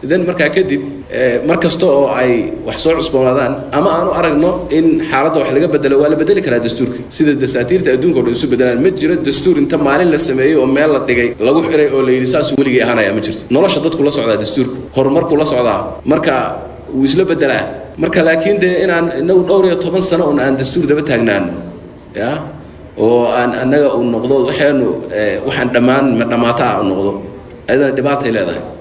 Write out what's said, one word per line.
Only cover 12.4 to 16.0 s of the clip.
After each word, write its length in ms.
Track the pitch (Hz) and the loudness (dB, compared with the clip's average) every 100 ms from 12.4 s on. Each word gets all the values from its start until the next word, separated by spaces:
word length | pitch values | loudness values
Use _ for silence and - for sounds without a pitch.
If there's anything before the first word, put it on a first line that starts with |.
| - 139 | 0 0
weligii 260 | 131 123 | 2 2
ahaanaya, 300 | 113 117 101 | 2 0 0
ma 60 | - | 0
jirto. 240 | - - - | -4 -8 -2
Nolosha 300 | 127 143 151 | 2 2 2
dadku 180 | 156 160 | -2 0
la 80 | 143 | 0
socdaa 260 | 139 117 107 | 0 0 -2
dastuurka, 380 | 104 - 127 - - | -2 -2 -2 -4 -6
horumarku 420 | - 131 147 165 151 | 0 2 2 2 0
la 100 | 151 | 2
socdaa. 360 | 143 120 95 - - | 0 0 0 -4 -8